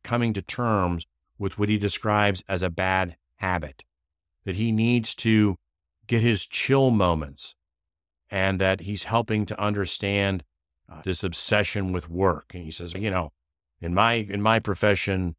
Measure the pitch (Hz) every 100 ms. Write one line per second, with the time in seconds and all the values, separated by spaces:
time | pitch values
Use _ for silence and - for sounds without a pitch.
0 | - 120 117 104 - - 120 107 90 85
1 | - _ _ _ 98 - 104 107 101 -
2 | 110 104 104 95 - 95 90 85 95 95
3 | 92 - _ _ 95 90 76 - - _
4 | _ _ _ _ - 92 117 110 113 120
5 | 113 - 117 110 104 95 _ _ _ _
6 | - 117 117 107 - - - 135 135 113
7 | 90 82 71 69 - - _ _ _ _
8 | _ _ _ 98 95 95 95 98 92 101
9 | - 117 113 110 101 107 104 101 92 -
10 | 98 101 98 95 - _ _ _ _ 80
11 | - 90 95 85 - 104 101 104 95 90
12 | 82 85 95 82 - 90 80 - 87 90
13 | 107 92 78 - _ _ _ _ 85 90
14 | 113 117 104 101 107 113 107 95 107 98
15 | - 95 90